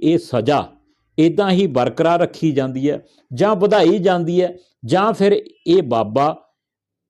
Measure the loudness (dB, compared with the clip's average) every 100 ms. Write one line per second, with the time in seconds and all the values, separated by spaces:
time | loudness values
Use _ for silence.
0 | 0 0 -2 -4 0 -2 -2 -12 _ _
1 | _ 0 0 2 0 2 0 0 -2 0
2 | 0 0 -2 -2 -4 -2 -4 -4 -4 -4
3 | -10 _ -12 -2 0 0 2 2 4 2
4 | 2 0 0 0 -2 -4 _ _ -2 0
5 | 0 0 0 0 -4 _ 0 0 2 -2
6 | 0 0 -2 -4 _ _ _ _ _ _
7 | _